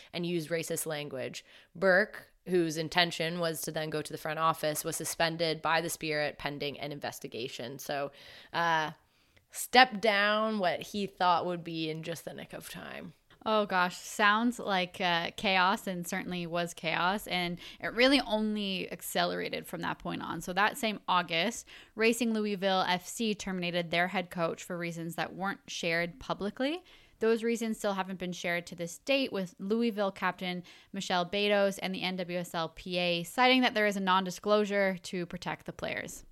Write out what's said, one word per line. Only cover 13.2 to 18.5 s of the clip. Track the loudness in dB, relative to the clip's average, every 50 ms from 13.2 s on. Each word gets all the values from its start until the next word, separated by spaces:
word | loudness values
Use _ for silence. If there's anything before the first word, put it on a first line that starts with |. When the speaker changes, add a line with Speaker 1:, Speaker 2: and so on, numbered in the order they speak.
| _ _ -18 -8 -2
Speaker 2:
Oh | 2 2 2 2
gosh, | 2 2 2 2 2 0 -6
sounds | -12 -8 0 4 6 6 6 6 4 2 0 0
like, | -2 0 2 2 0 0 -2 -2
uh, | 0 2 2 2 0 -2 -4
chaos, | -2 0 2 4 6 6 4 4 2 -2 -6
and | -6 -6 -6 -6
certainly | -6 -6 -6 -6 -6 -6 -4
was | -4 -2 -2 -2 -2 -4
chaos, | -6 -4 -2 0 2 2 2 0 -2 -4
and | -4 -2 -2 -2 -2 -4 -6 -10 -14 -14 -8
it | -8 -4 2
really | 4 6 6 6 6
only | 4 2 0 0 0 0